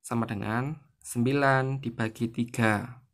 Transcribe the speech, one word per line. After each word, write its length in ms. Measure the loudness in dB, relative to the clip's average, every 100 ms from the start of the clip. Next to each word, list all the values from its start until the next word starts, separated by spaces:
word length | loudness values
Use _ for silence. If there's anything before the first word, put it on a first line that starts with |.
sama 240 | -2 -2
dengan 560 | -2 -4 -2 -2 -4 -8 _ _
sembilan 800 | -8 0 2 4 4 4 2 -4
dibagi 560 | -6 -4 -4 -2 -4
tiga. 720 | -2 -4 2 4 4 -2 -14 _